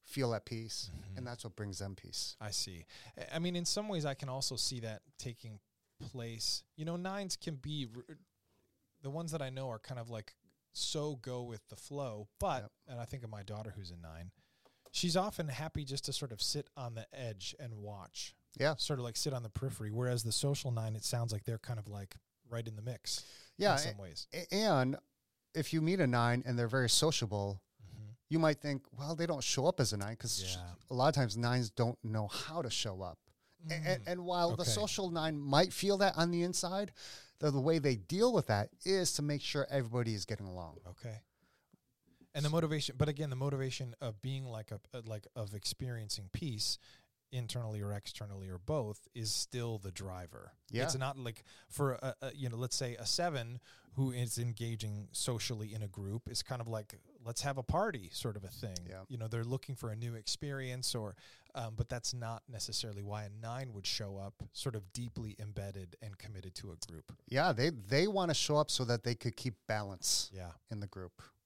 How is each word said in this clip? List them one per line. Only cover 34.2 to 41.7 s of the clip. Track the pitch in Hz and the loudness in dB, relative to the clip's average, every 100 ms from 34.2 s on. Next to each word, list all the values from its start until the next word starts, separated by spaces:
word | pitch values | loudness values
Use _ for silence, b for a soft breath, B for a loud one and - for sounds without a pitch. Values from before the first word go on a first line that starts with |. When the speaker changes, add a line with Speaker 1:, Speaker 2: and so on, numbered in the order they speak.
Speaker 1:
while | 180 175 170 | 0 4 4
the | 175 | 4
Speaker 2:
Okay. | 175 | 4
Speaker 1:
social | 208 208 - 185 | 4 2 0 0
nine | 170 160 147 | 2 2 0
might | 143 139 185 | 6 8 8
feel | - 196 196 | 4 4 6
that | 196 156 | 6 6
on | 170 | 4
the | 175 | 4
inside, | 175 - 175 190 202 - B B B B | 2 2 0 0 -2 -6 B B B B
the, | 147 | 4
the | 139 | 4
way | 135 165 | 6 6
they | 143 120 | 6 2
deal | 90 180 240 | 0 4 6
with | 220 - | 6 6
that | 104 104 - | 4 4 -2
is | - 190 180 | 2 4 4
to | - | 2
make | 147 147 | 2 0
sure | - 147 135 | 0 0 2
everybody | 139 120 123 117 | 2 2 2 2
is | 107 - | 0 0
getting | 107 98 | -4 -4
along. | 90 82 78 90 | -6 -8 -10 -14
Speaker 2:
Okay. | - 120 110 - _ _ _ _ | -12 -10 -10 -14 _ _ _ _